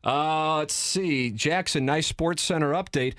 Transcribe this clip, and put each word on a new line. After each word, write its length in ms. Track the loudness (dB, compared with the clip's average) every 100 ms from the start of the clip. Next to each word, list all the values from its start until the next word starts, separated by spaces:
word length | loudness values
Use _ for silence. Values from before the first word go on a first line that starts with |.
Uh, 540 | 0 0 0 0 2 0
let's 140 | 0 -2
see. 560 | -2 -2 0 0 0
Jackson, 540 | 0 0 0 0 0 2
nice 220 | 0 0
Sports 340 | 0 -2 0
Center 280 | 0 0 2
update, 440 | 0 -2 0 0